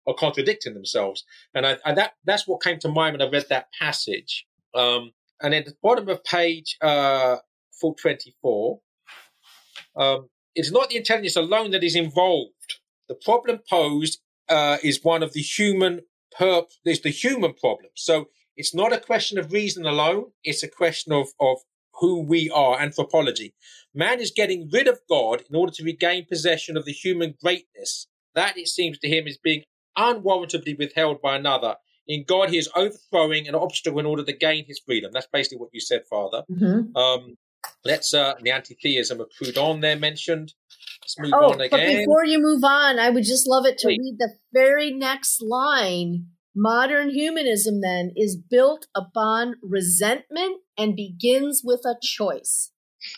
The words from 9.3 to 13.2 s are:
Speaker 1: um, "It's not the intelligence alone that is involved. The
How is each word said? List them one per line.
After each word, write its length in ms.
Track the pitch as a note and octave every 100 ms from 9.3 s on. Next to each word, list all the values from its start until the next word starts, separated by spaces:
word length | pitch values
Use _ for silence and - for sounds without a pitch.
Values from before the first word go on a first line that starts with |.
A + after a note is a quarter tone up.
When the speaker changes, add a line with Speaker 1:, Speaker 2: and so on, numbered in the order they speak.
| _ _ - _ - - -
Speaker 1:
um, 340 | C3+ C3+ C3 _ _ E3
"It's 160 | D3+
not 180 | A3 C4
the 80 | A#3+
intelligence 380 | A3+ A3 F#3+ E3+
alone 340 | E3 G#3+ G#3+
that 140 | F#3+
is 120 | E3+ E3+
involved. 840 | E3 D3 F#3 D#3+ A#2+ _ - - _ _ -
The 80 | -